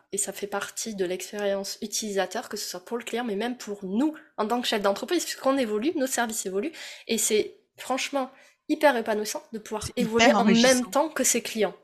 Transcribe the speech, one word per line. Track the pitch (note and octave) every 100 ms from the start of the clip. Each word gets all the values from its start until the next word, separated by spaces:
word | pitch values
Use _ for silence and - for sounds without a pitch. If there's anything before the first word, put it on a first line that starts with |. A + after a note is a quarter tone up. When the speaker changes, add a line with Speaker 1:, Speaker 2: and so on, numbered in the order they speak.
| _
Speaker 1:
Et | G3
ça | F#3+
fait | G3 G3+
partie | G3+ - - A3+ G3+
de | F3+
l'expérience | F#3 - G#3 G3+ G3 G3 -
utilisateur, | G#3+ - A3 G3 F#3 - -
que | G#3+
ce | -
soit | F3+ -
pour | A#3+
le |
client, | A#3 A#3
mais | B3 G3
même | A#3 B3
pour | - G3+
nous, | F#3 G3+ D#4 D4+ - -
en | A3
tant | A#3+
que | A#3+
chef | A3+
d'entreprise, | G3 D4+ B3 F4
puisqu'on | - - C4+ C#4
évolue, | A#3 G#3+ C4 E4+
nos | C4
services | B3+ A#3+ A3+ G3
évoluent. | F#3+ C4 - - - -
Et | A3+
c'est | - G#3+ - - _ -
franchement | - B3+ - C#4 C4 - - _ _
hyper | D4+ D4+ B3
épanouissant | A3+ G#3 A3 D4+ -
de | A3
pouvoir | - G#3+
Speaker 2:
C'est | - -
hyper | A#3 A3+ A#3
Speaker 1:
évoluer |
en | A3+ G#3
même | A3+ B3 B3+
Speaker 2:
enrichissant. |
Speaker 1:
temps | A#3 C4+ D#4
que | D4+
ses | B3+ A#3+
clients. | A#3 A3+ F#3+ -